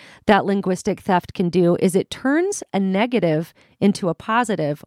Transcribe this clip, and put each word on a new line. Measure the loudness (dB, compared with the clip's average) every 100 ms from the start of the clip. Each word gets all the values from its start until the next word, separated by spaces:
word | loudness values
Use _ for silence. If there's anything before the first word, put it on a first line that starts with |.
| -20 -10 2
that | 2
linguistic | 2 -2 -2 -4 -4 -4
theft | 0 -2 -2
can | -4 -2
do | 2 2 4
is | 2 0
it | -2
turns | -4 -2 0 -2 -4 -6
a | -4
negative | -2 0 0 0 0 0 -4 _ _ 0
into | 0 0 -4
a | -6
positive | -2 -2 -2 -2 -2 -4